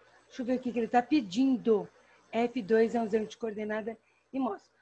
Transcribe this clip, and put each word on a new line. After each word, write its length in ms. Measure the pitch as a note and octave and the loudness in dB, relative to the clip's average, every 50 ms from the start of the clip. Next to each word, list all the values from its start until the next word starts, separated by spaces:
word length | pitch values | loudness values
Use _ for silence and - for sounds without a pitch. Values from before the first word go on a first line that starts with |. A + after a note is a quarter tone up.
| _ _ _ _ _ | _ _ _ _ _
Deixa 160 | _ - - | _ -12 -6
eu 40 | A#3+ | -4
ver 120 | A#3+ B3+ | -2 -2
o 20 | B3 | -2
que 120 | B3+ A#3+ | -2 -4
que 80 | G#3 A#3+ | -2 -2
ele 80 | A3+ | 0
tá 140 | G#3+ B3 A#3+ | 2 2 2
pedindo. 840 | B3 - D4+ D4+ A3 F3+ F3 A#3+ C4+ C4+ B3+ G3+ - A#3 G#3+ G3 E3 - _ _ _ _ _ _ _ _ | 2 4 2 0 0 0 0 2 2 4 2 2 4 2 2 2 0 -4 _ _ _ _ _ _ _ _
F 300 | - A3+ A#3+ A#3+ A#3+ B3+ | -2 -2 -2 -2 -2 -4
dois 340 | F#3+ E3+ A3 A3+ A#3 A3 A#3 | 0 2 4 4 4 4 2
é 40 | A#3 | -2
um 60 | A3+ | -2
exemplo 220 | G3 A3 A3 G#3+ | 0 -2 -2 -2
de 100 | G#3+ - | -4 -8
coordenada 600 | - A#3 A3 G3+ G#3+ G#3+ G#3+ G#3+ A3 G#3 A3+ A3 - _ _ _ _ _ _ - | -8 -8 -8 -6 -6 -6 -6 -6 -6 -6 -8 -10 -12 _ _ _ _ _ _ -6
e 60 | C4+ | -4
mostra. 300 | B3+ G#3+ G3 - - _ _ _ | -4 -4 -4 -8 -12 _ _ _